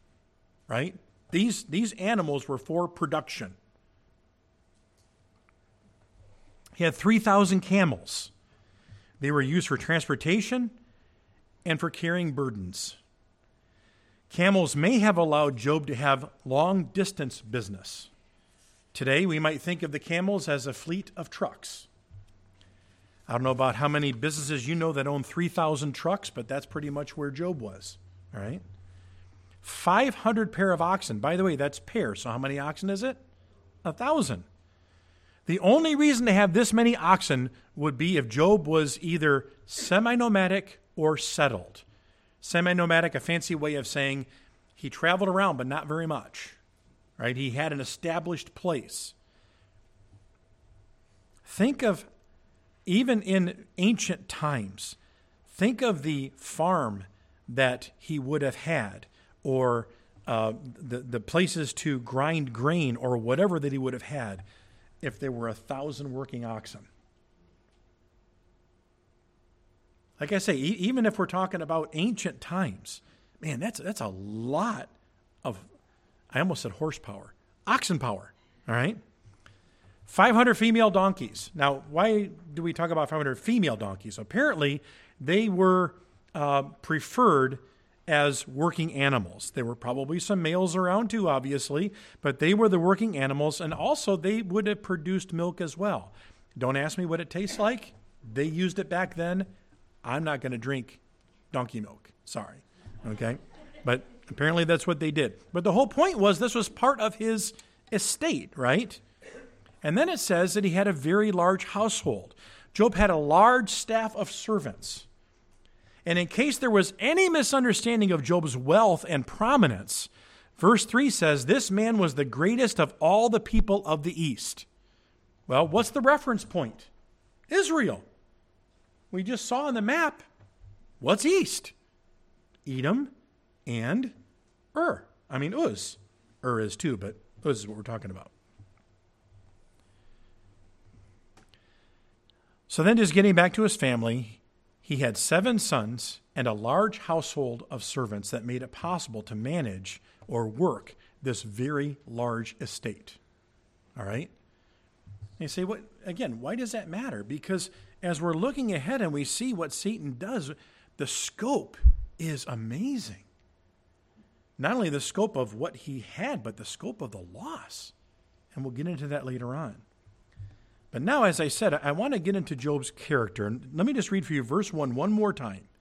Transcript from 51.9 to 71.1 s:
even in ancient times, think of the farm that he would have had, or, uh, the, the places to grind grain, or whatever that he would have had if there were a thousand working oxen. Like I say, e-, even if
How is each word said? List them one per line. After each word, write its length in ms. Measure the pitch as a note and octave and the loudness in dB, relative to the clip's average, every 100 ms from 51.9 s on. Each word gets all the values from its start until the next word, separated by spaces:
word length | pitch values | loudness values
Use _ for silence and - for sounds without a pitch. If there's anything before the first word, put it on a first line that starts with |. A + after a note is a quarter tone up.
| F3 - _ _ _ _ _ _ _ | -2 -6 _ _ _ _ _ _ _
even 380 | - F#3 B3+ A3+ | 0 2 4 0
in 440 | F#3+ F#3+ F3 - - - | 2 2 2 -4 -14 0
ancient 500 | F#3+ A#3 - F3+ - | 2 2 -2 -6 -8
times, 680 | - D3+ C3+ G2 F#2+ - - _ _ _ _ _ | -6 -4 -2 -6 -10 -14 -16 _ _ _ _ _
think 340 | - G#3 A3+ | 0 0 2
of 220 | B3 E3+ | 0 0
the 300 | D3 C#3+ C3+ | -2 -4 -4
farm 680 | - - - E3 F3+ A#2+ G2 F#2+ _ _ _ - | -12 -14 -2 2 2 0 -6 -12 _ _ _ -10
that 420 | A#2+ B2+ B2 - - | 0 2 2 -8 -20
he 200 | - D3+ | -8 -6
would 240 | C3 D3+ | -2 -2
have 140 | C#3 - | -2 -4
had, 500 | D#3+ D#3+ G#2 F#2+ - _ _ _ | -4 -4 -4 -10 -20 _ _ _
or, 420 | - C3 B2+ A#2+ A#2 - _ - - | -2 2 2 2 -2 -16 _ -16 -4
uh, 280 | A2+ A2 - C#3 A#2 | -2 -2 -4 -12 -16
the, 220 | C3+ A#2+ | -10 -10
the 220 | B2+ A#2+ | -6 -8
places 520 | - E3 F3+ E3+ C#3+ | -2 0 2 0 -6
to 260 | - D#3 C3+ | -4 -4 -4
grind 520 | A#2 B2+ D3+ E3 C#3 | -4 -2 0 0 -4
grain, 440 | A2+ C3+ E3+ C#3+ A#2+ | -2 0 2 0 -2
or 200 | B2+ B2 | 0 0
whatever 440 | A2+ C3+ G3+ E3+ | 0 2 2 2
that 100 | C#3+ | -2
he 80 | C3+ | -2
would 140 | B2+ | -4
have 100 | B2 | -6
had 400 | - D3 A2+ F#2+ F#2+ - - - _ _ | -8 -8 -8 -10 -14 -20 -20 -20 _ _
if 180 | C#3 A2+ | -10 -6
there 100 | C#3 | -8
were 160 | A#2+ A#2 | -4 -6
a 80 | |
thousand 560 | A2 - C3+ D#3 C3 C#3+ | -8 -8 -8 -8 -8 -10
working 320 | B2+ C#3 B2 | -8 -8 -8
oxen. 460 | A#2 A2 - - - _ _ _ _ _ _ _ _ _ _ _ _ _ _ _ _ _ _ _ _ _ _ _ _ _ _ _ _ _ _ _ _ _ | -8 -10 -12 -20 -20 _ _ _ _ _ _ _ _ _ _ _ _ _ _ _ _ _ _ _ _ _ _ _ _ _ _ _ _ _ _ _ _ _
Like 140 | D3 | -2
I 60 | G3 | -2
say, 160 | F#3+ | 0
e-, 220 | D3 C#3+ G#3+ | 0 0 0
even 260 | F#3 C4 | 0 2
if 140 | A3 | 2